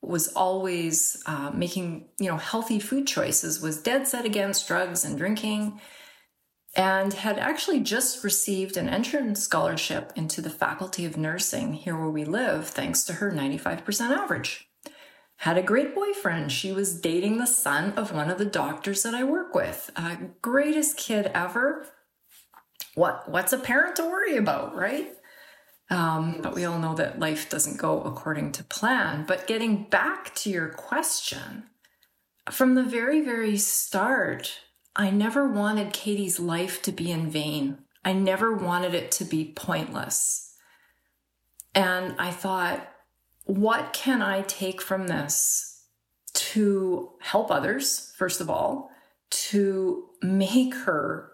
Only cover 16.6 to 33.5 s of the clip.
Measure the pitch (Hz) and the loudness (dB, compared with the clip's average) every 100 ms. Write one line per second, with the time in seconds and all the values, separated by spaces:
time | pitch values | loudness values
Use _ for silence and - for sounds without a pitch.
16.6 | 190 190 190 170 165 170 208 226 247 - | -2 -2 -2 -2 0 2 2 2 2 2
17.6 | 151 143 190 226 208 156 151 185 202 175 | 2 2 0 -2 -2 -2 0 0 0 0
18.6 | 139 156 202 196 233 240 269 339 359 - | -2 -4 -4 -2 -2 0 0 0 0 0
19.6 | 175 170 - 175 170 175 180 - 233 262 | 0 -4 -10 -8 -6 -6 -10 -8 0 2
20.6 | 294 302 294 - - 214 196 175 180 233 | 4 2 0 -2 -2 0 0 0 0 2
21.6 | 277 311 - - _ _ _ - _ - | 0 0 -8 -20 _ _ _ -20 _ -20
22.6 | _ - - 151 170 - - 180 190 262 | _ -16 -8 0 2 0 -4 -2 0 0
23.6 | 254 262 359 349 330 370 453 262 202 143 | 2 2 4 2 0 0 2 2 2 0
24.6 | - - 196 285 - - - - - - | -4 -4 -2 -2 -6 -12 -20 -20 -20 -20
25.6 | _ _ - 180 165 160 160 165 165 175 | _ _ -4 0 2 2 0 -2 -4 -2
26.6 | 175 170 160 160 - - 156 151 - 156 | -2 0 -2 0 -2 -2 -2 -2 -4 -2
27.6 | 147 - 160 156 - 123 160 151 147 - | -2 0 0 0 -2 -6 -4 -2 -4 -6
28.6 | - - 226 254 170 151 156 185 - 220 | -10 -2 2 2 2 -2 -2 -2 0 0
29.6 | 226 202 - 196 277 381 - - 208 175 | 2 0 2 2 2 -2 -8 -6 -2 -2
30.6 | 160 - - 277 - - - - - - | -4 -8 0 2 2 -2 -4 -6 -10 -14
31.6 | - _ _ _ _ _ _ _ - - | -16 _ _ _ _ _ _ _ -10 4
32.6 | 262 254 240 233 240 311 277 233 220 | 6 8 4 0 2 4 2 2 2